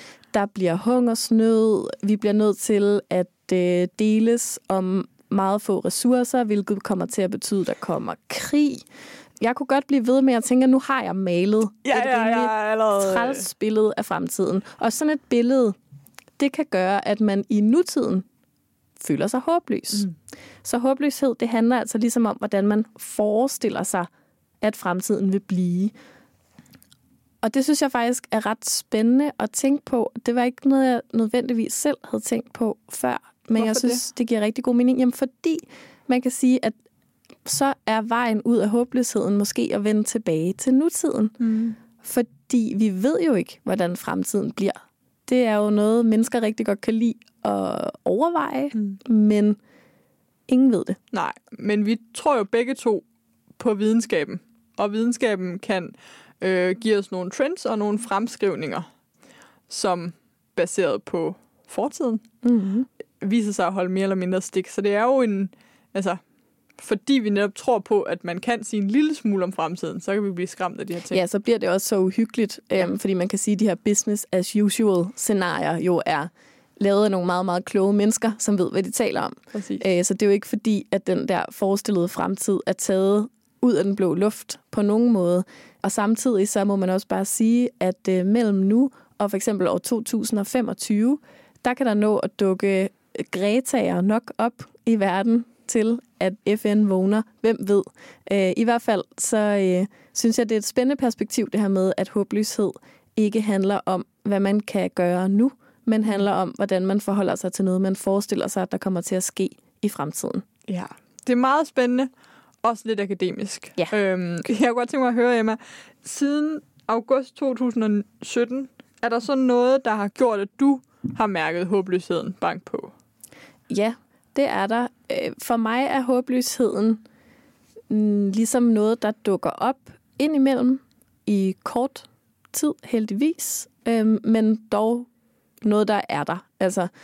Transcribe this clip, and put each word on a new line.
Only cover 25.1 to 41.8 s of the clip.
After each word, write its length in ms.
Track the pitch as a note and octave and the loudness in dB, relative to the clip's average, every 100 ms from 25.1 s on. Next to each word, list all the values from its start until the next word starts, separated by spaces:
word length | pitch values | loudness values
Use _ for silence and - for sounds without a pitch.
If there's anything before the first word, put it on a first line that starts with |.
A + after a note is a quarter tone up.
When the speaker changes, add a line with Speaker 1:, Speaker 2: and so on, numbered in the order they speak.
| G#3 G3 | 0 2
Speaker 1:
vil 80 | G3 | 0
blive. 500 | - F#3 F3 F3 G3+ - - - _ _ _ - _ - _ _ _ _ _ _ | -2 -2 0 0 -2 -4 -20 -20 _ _ _ -20 _ -20 _ _ _ _ _ _
Og 140 | A3 | 0
det 100 | C4+ | 2
synes 180 | C4+ D4 | 2 2
jeg 100 | C#4 | 2
faktisk 340 | B3+ A#3 B3 - | 2 0 -2 -2
er 160 | A3 G#3 | -2 -2
ret 180 | A3 - | -4 -4
spændende 600 | - - A3 A3+ B3+ D4 - | -6 -2 2 4 4 2 -2
at 120 | G#3+ | -6
tænke 340 | - C4+ C#4+ | 0 0 0
på. 280 | - B3 - A#3 - | 0 -2 -2 -2 -2
Det 80 | |
var 100 | A#3+ | 0
ikke 240 | B3 B3+ C#4 | 0 0 2
noget, 160 | C4+ C4 | 4 4
jeg 80 | A#3+ - | 2 -2
nødvendigvis 580 | A3+ A3 B3 B3+ A#3 A3 | -2 0 0 0 -2 -2
selv 240 | - D4 C#4 | -2 -2 -2
havde 180 | - A3 | -6 -6
tænkt 280 | - A3+ - | -2 -4 -4
på 260 | - A3+ - _ | -4 -4 -4 _
før, 440 | - - - - _ - | -6 -4 -4 -8 _ 0
men 80 | A3 | 0
Speaker 2:
Hvorfor 100 | A3 | 2
Speaker 1:
jeg 100 | A3 | 0
synes, 320 | B3 B3 - | 0 -2 -6
Speaker 2:
det? 100 | - | -6
Speaker 1:
det 100 | A#3 | -2
giver 120 | A3+ | 0
rigtig 240 | G#3+ A3 | 0 -2
god 100 | B3 | 0
mening. 240 | A#3+ B3 B3+ | 2 4 4
Jamen, 140 | B3+ | 2
fordi 460 | - C4 - E4 D#4+ - - - - - | 0 -6 -4 -4 -4 -8 -20 -20 -16 -2
man 140 | B3 | 0
kan 80 | B3+ | 0
sige, 340 | - B3+ B3+ | 0 2 4
at 80 | A3+ - _ _ _ _ _ - - | 0 -6 _ _ _ _ _ -18 -8
så 280 | - C#4 - - | 0 0 0 -2
er 160 | A3 | -2
vejen 400 | A3 A#3 A#3+ G#3+ | 0 0 0 0
ud 140 | A#3 A#3 | 2 2
af 120 | G3+ | 4
håbløsheden 680 | A#3+ B3 B3+ A#3+ G#3+ F#3 G3+ | 2 0 0 0 -2 0 0
måske 340 | G3+ - - | 0 -2 -2
at 120 | G3+ | 0
vende 180 | G#3 G#3+ | 0 0
tilbage 480 | G#3 A3+ F#3+ D#3+ E3+ | 0 -4 -2 0 -2
til 220 | G3 - | -2 2
nutiden. 560 | C4 E4 - D#4 - G#3+ - | 4 2 0 -2 0 -2 0
Speaker 2:
Mm. 360 | A#3 A3 A3+ A3 | -2 0 -2 -6